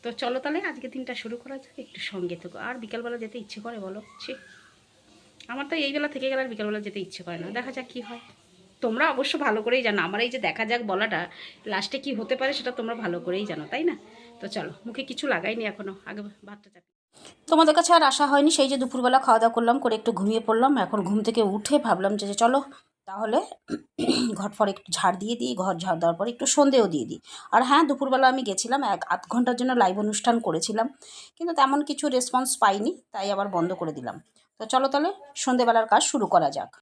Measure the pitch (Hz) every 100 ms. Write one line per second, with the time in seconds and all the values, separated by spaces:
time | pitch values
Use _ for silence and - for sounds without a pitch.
0 | 233 226 240 262 285 311 403 - 247 262
1 | 254 247 226 240 262 269 - - - -
2 | - 196 175 170 175 101 233 254 220 233
3 | 240 240 220 240 208 - 226 233 190 202
4 | 214 - - 262 - - _ _ _ _
5 | _ _ _ _ - 254 277 330 277 294
6 | 294 285 269 262 262 214 208 214 208 202
7 | 180 - 175 170 170 226 247 262 247 247
8 | 214 233 - _ _ _ _ _ 247 226
9 | 311 262 285 311 277 214 220 254 233 202
10 | 170 202 240 254 185 185 220 240 214 185
11 | 226 170 175 - - - 214 196 202 269
12 | 277 220 214 254 262 277 254 247 226 226
13 | 220 175 175 185 208 151 151 262 339 226
14 | - - - - 202 214 151 160 233 233
15 | 269 254 285 185 185 226 214 202 196 196
16 | - 208 208 - 202 202 202 _ _ _
17 | _ _ - _ - 320 311 311 339 339
18 | 285 269 285 285 294 311 269 269 254 254
19 | 165 262 - 226 233 233 233 262 247 220
20 | 233 196 202 220 220 226 262 269 175 214
21 | 180 208 214 226 208 208 208 285 233 180
22 | 196 208 202 202 233 269 277 - _ _
23 | - 196 220 254 415 - - - _ -
24 | - 247 247 185 202 - 208 190 - -
25 | 190 185 208 240 247 233 185 175 185 170
26 | 170 170 220 240 262 - 277 262 202 156
27 | 117 - - - - 214 254 285 311 277
28 | 269 262 262 262 220 196 233 269 247 185
29 | - 175 - 233 247 233 254 247 190 196
30 | 214 208 247 233 214 165 165 214 240 -
31 | - - - _ 339 330 269 285 294 285
32 | 294 254 254 254 262 - 202 196 226 370
33 | _ 208 202 196 202 180 170 180 165 147
34 | 120 - _ _ _ _ 220 262 269 285
35 | 330 392 - - - 254 233 226 220 226
36 | - 277 202 180 147 147 98 -